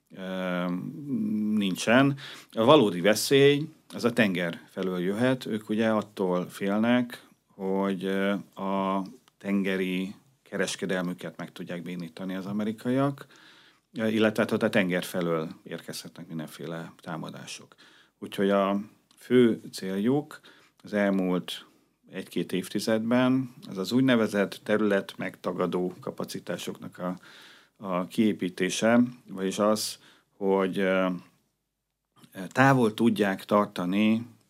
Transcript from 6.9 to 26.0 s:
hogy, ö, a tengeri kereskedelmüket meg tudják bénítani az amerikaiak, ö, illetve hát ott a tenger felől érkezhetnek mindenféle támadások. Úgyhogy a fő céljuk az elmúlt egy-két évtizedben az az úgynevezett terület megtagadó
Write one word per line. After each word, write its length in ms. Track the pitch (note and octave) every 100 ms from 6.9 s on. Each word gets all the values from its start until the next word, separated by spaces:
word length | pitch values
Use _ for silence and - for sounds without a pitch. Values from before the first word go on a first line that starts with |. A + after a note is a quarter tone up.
| B2 A#2+ - - _ _ -
hogy, 480 | F#2+ F#2+ G2 F#2+
ö, 260 | F#2+ G2 G2 G2+ -
a 480 | - G2 G2 F#2+ F#2+ F#2 - _ _
tengeri 760 | G2+ G2+ F#2+ F#2+ F#2+ F#2 F#2+ G#2+ _ _
kereskedelmüket 920 | - G2 F#2 - F#2+ F#2 F2+ F2+ E2+ -
meg 160 | E2+
tudják 300 | - F2 F2+
bénítani 520 | E2+ F2 E2+ - F#2+
az 120 | F#2+ F#2+
amerikaiak, 800 | G#2 G#2+ A2 B2 B2+ C#3 C#3 - - - - - _ _
ö, 140 | - A2
illetve 360 | A2 A2 G#2+
hát 100 | G#2+
ott 100 | A2
a 60 | A2
tenger 340 | G#2+ F#2+ F2+
felől 440 | - F#2+ E2+ E2 D#2+ -
érkezhetnek 640 | - E2 - F2+ F2 - E2+
mindenféle 640 | E2 D2+ - D2 E2 E2+ -
támadások. 760 | - D#2+ D#2 D2 C#2 - - - - _ _ -
Úgyhogy 320 | G2 - G2
a 300 | G2+ G2 G2+ G#2+ _ _ _
fő 440 | - B2 A#2+ G#2+ -
céljuk 680 | - F#2+ F#2+ G#2+ C#3+ D3 - - - _ _
az 100 | F2+
elmúlt 720 | G#2 G2+ G2 F2+ F2+ F2 - - _ _ _ _
egy-két 420 | F2+ G2 - F2
évtizedben 1040 | F#2 F#2 G#2+ G2+ A2 A2+ B2 B2+ C3 C3 - -
az 100 | G2
az 140 | F#2
úgynevezett 680 | A#2+ C3+ A#2+ G#2 G2+ F#2+ -
terület 520 | - G#2 G#2+ G2 G2 -
megtagadó 800 | F#2+ - G2+ F2+ F2+ F2+ F2+ -